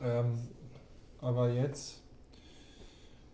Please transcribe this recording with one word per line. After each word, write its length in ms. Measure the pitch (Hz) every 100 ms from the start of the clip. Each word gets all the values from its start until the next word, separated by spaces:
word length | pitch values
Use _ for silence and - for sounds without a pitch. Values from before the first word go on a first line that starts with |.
Ähm, 240 | 127 120 120 117 120 - - - - - - -
aber 300 | 127 123 120
jetzt 520 | 120 139 - - - - - - - - - - - - - - - -